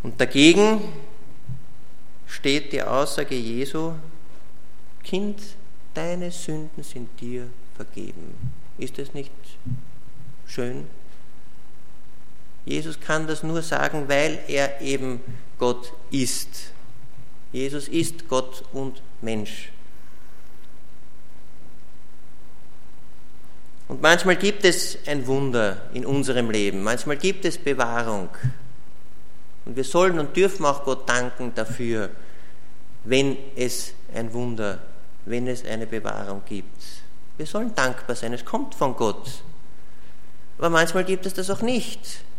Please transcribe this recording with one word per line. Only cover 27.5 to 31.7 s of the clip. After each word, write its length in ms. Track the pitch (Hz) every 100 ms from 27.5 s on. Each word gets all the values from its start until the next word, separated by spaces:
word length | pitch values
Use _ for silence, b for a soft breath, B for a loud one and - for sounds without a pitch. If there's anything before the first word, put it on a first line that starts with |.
| -
Bewahrung. 680 | 143 131 117 117 113 104 87 - 127 - - - - - - - - - - -
Und 100 | -
wir 100 | 120
sollen 360 | 127 175 185 170
und 160 | 143 180
dürfen 280 | 190 190
auch 200 | 147 139
Gott 240 | - 127 -
danken 440 | 123 123 - 123 -
dafür, 520 | 110